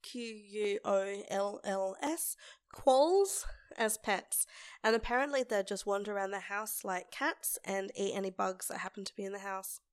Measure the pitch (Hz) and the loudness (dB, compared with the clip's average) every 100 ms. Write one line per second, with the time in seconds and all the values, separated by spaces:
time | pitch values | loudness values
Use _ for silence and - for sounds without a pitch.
0 | - 247 233 214 202 208 208 202 - 196 | -10 -8 -8 -10 -8 0 2 2 2 2
1 | 196 202 - 196 202 208 202 196 190 190 | 2 -4 -2 0 0 -2 -2 0 0 0
2 | 285 330 - - - - _ - - 262 | -2 0 -2 -6 -14 -20 _ 2 6 8
3 | 311 381 392 - - - - - 220 214 | 8 6 4 2 -6 -10 -14 -2 0 0
4 | - 190 - - - - - - 220 226 | 0 0 0 -2 -2 -6 -18 -2 2 4
5 | 226 247 285 277 254 208 190 196 - 202 | 4 2 2 0 2 0 0 -2 0 0
6 | 202 202 196 196 185 202 214 - 208 185 | 0 -2 -2 -4 -4 -4 -4 -6 -4 -4
7 | - - 285 339 - - - 196 196 - | -4 -4 -2 -2 -6 -6 -4 -4 -4 -2
8 | 196 202 190 185 196 185 - - 190 - | -2 0 -4 -2 -2 -2 -6 -6 -8 -8
9 | 196 - 196 196 196 190 190 - _ | -12 -8 -8 -6 -6 -6 -8 -12 _